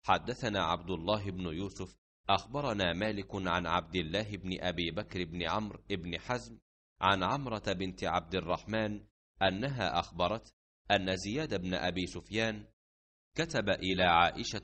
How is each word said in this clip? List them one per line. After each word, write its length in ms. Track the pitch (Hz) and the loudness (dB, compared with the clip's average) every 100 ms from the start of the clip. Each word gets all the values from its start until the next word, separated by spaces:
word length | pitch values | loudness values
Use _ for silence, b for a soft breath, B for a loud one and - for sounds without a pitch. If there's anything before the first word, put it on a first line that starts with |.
| - | 4
حدثنا 580 | 90 92 123 117 101 | 2 2 -4 0 0
عبد 260 | 82 87 85 | 0 0 -2
الله 400 | 87 85 107 101 | -2 0 0 -2
بن 160 | 90 87 | -4 -4
يوسف، 500 | 78 98 - 92 - _ _ - | -4 -8 -8 -12 -12 _ _ 0
أخبرنا 640 | 190 - 139 143 104 90 | 0 2 -4 -2 2 0
مالك 360 | 85 107 101 95 | 2 -2 -2 -6
عن 320 | 101 92 87 85 | -4 0 0 2
عبد 300 | 87 82 92 | 0 0 -4
الله 400 | 78 92 107 101 | -2 -2 -4 -8
بن 240 | 90 92 | -8 -4
أبي 300 | 90 85 85 | -4 -2 -2
بكر 340 | 82 - 95 | -4 -6 -6
بن 180 | 85 87 | -6 -4
عمرو 400 | 82 98 104 - - | -2 -2 -4 -10 -6
بن 280 | 98 87 85 | -6 -4 -8
حزم 400 | - 123 113 113 _ _ _ _ | -4 -4 -4 -18 _ _ _ _
عن 220 | 95 98 | 4 4
عمرة 500 | 92 139 131 110 104 | 2 0 -2 -2 -2
بنت 320 | 92 95 92 | -2 -2 -2
عبد 300 | 92 87 82 | 0 0 0
الرحمن 680 | 92 80 87 - 110 107 104 - _ _ _ | -4 0 -2 -2 -2 -2 -4 -10 _ _ _
أنها 560 | 95 92 131 127 92 87 | 2 2 -4 -2 0 0
أخبرت 560 | 85 82 87 113 - _ _ _ - | -2 0 0 0 -8 _ _ _ 2
أن 260 | 101 92 92 | 2 2 -2
زياد 440 | 98 123 156 98 | -2 -4 -2 -2
بن 140 | 90 | 0
أبي 320 | 92 90 90 90 | 0 0 -2 -4
سفيان 600 | 87 - 107 113 107 104 _ _ _ _ _ _ - | -6 -4 -2 -2 -4 -12 _ _ _ _ _ _ -4
كتب 320 | 165 139 101 | 0 0 2
إلى 360 | 92 92 90 | 2 2 6
عائشة 580 | 90 85 85 - 117 107 | 8 8 6 4 -6 -4